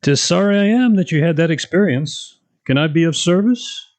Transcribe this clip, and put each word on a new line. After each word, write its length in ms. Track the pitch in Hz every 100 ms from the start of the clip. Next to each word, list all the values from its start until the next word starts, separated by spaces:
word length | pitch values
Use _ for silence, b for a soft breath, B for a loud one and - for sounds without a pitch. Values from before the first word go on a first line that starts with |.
Tis 180 | - 139
sorry 380 | - 175 202 202
I 60 |
am 320 | 202 233 247 202
that 140 | 180
you 100 | 156
had 140 | 165 156
that 140 | 165
experience. 880 | 160 - 180 202 127 147 - - _ _ _
Can 140 | - 131
I 80 | 160
be 180 | 156
of 120 | 165 151
service? 720 | - 180 214 240 - - -